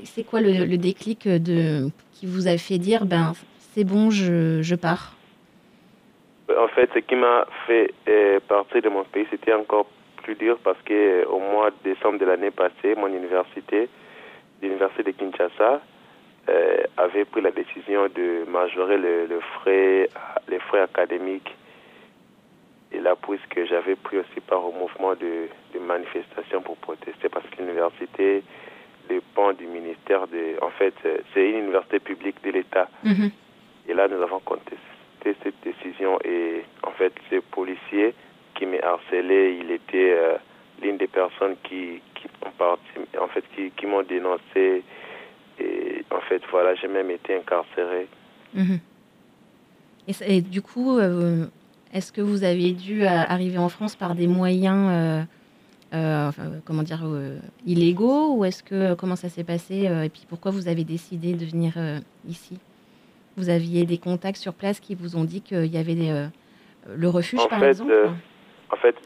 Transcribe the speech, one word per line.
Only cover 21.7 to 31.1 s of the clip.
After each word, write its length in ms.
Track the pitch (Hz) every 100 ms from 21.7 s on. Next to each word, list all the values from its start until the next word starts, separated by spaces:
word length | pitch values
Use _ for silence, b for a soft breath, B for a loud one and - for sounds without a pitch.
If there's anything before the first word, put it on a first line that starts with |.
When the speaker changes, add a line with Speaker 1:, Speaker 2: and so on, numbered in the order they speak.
| B B B B B _ _ _ _ _ _ _
Speaker 2:
Et 80 | 85
là, 160 | 87 90
puisque 500 | - 101 - - 85
j'avais 280 | 87 87 95
pris 220 | - 98
aussi 220 | 87 - -
part 200 | 95 87
au 80 |
mouvement 420 | 87 90 - 95 90
de, 320 | 87 82 82 - -
de 60 | 90
manifestation 840 | 87 87 87 90 85 - 82 95
pour 140 | 87 82
protester, 520 | - 80 - 80 87
parce 160 | 87 -
que 140 | -
l'université 840 | 90 85 85 - 90 - 196 196 196 B B B B B -
dépend 460 | 90 - - 101
du 120 | 92 85
ministère 600 | 87 85 82 - 98 92
de, 340 | 85 82 80
en 80 | 85
fait, 220 | - 98 -
euh, 120 | 82